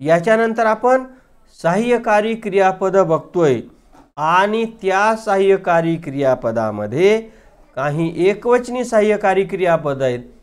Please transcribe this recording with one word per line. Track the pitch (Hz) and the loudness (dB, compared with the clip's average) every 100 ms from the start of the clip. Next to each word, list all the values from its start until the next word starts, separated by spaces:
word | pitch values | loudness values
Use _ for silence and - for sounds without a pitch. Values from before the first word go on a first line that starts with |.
याच्यानंतर | 139 170 175 220 226 226 226 | 0 2 2 2 2 0 0
आपण | 214 247 262 254 - _ _ _ _ | 0 2 0 -2 -18 _ _ _ _
सहाय्यकारी | 165 185 240 240 240 208 214 | -2 0 0 0 2 0 0
क्रियापद | 226 214 190 190 185 190 190 | -4 -2 2 2 2 0 2
बघतोय, | 175 160 - 180 160 120 - - _ _ _ - | 2 0 -2 0 2 0 -4 -18 _ _ _ -6
आणि | 156 180 202 220 226 - | 0 2 2 0 -6 -6
त्या | 185 190 214 220 | -2 0 0 0
सहाय्यकारी | 214 196 196 190 185 170 165 160 | -2 0 2 2 2 2 2 -2
क्रियापदामध्ये | 156 135 131 127 120 113 110 104 104 123 190 220 226 - - _ _ - | -6 -2 0 0 -2 -2 -4 -4 -6 2 2 2 -4 -18 -20 _ _ -8
काही | 143 147 165 165 180 | -6 -2 -4 0 0
एकवचनी | 208 233 240 240 247 | 0 0 0 0 -8
सहाय्यकारी | 240 226 214 208 202 190 | -2 0 2 0 0 0
क्रियापद | 190 196 180 165 147 135 | -2 -2 0 0 0 -2
आहेत, | 131 123 120 - | -2 -4 -8 -20